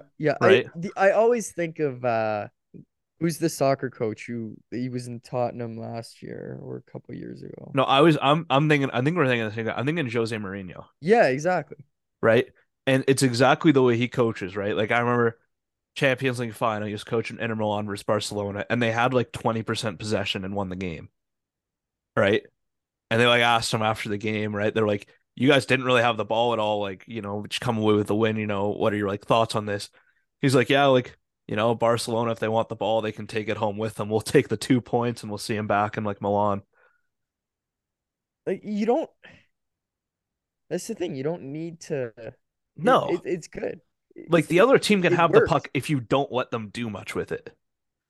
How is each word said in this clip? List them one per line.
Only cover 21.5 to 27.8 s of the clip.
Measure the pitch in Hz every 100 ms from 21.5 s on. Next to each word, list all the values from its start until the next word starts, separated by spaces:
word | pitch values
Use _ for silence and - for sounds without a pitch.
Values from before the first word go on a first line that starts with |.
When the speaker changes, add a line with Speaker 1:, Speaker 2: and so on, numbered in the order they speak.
| _ _ _ _ _ _ -
Speaker 2:
Right? | 101 107 - _ _ _ _ _ -
And | 113
they, | 120
like, | 120
asked | 120 117 117
him | 117
after | 110 110 117
the | 104
game, | 107 107 107 104
right? | 107
They're | 113 107
like, | 104 - _ _ -
"You | 127
guys | 143
didn't | - 131 127
really | 123
have | 117 110
the |
ball | 104 113 120
at | 113
all, | 107 104
like, | 101 92 -
you | 113
know, | 101 101
but | 98
you | -
come | 127
away | 113